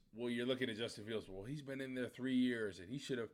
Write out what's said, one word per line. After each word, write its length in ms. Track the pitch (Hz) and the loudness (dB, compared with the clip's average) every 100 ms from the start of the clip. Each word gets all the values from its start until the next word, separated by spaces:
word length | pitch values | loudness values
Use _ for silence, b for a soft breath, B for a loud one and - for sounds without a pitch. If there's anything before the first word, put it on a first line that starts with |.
| - 107 | -14 -4
Well, 140 | 120 | 0
you're 160 | 120 123 | 2 2
looking 240 | 127 120 | 2 2
at 80 | 107 | 0
Justin 280 | 113 - 104 | -4 -6 -4
Fields. 220 | 107 98 | -4 -4
Well, 140 | 95 | -8
he's 180 | 107 151 | -6 -6
been 200 | 139 135 | -6 -6
in 120 | 135 | -4
there 140 | 127 117 | -2 -4
three 280 | - 131 127 | -2 4 6
years 440 | 123 120 107 92 | 6 4 0 -4
and 100 | 90 | -6
he 80 | 135 | -6
should 200 | - 123 | -2 0
have. 120 | 110 | -2